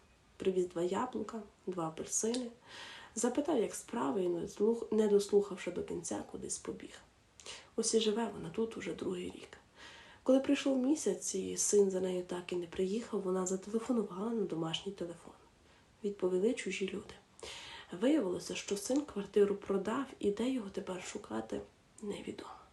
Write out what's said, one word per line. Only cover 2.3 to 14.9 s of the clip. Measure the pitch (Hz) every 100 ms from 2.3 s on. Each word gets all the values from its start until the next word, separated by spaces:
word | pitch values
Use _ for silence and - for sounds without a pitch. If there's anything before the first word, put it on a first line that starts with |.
| 247 233 - - - - - - 226
запитав, | 240 247 294 277
як | 196 -
справи, | - 233 269 214
і, | 180
не | 170 165
злух-, | - 214 226 -
не | 214 214
дослухавши | 202 202 202 202 190 -
до | -
кінця, | - 170 170 202 -
кудись | - - -
побіг. | - 202 - - - _ _ - - - - -
Ось | 220
і | 226
живе | 214 214 220 165
вона | 165
тут | 226 226 -
уже | -
другий | - - 180 185
рік. | - - - - - - - - - -
Коли | 262
прийшов | 269 277 277 262
місяць, | 254 311 208 180 - 190
і | 185 180
син | - 208 196
за | 185
нею | 185 180
так | 180 180 180
і | 180
не | 170
приїхав, | - 185 214 226 202
вона | 185 185 185
зателефонувала | 190 208 226 226 233 202 180 220
на | 233
домашній | 180 165 165 165 196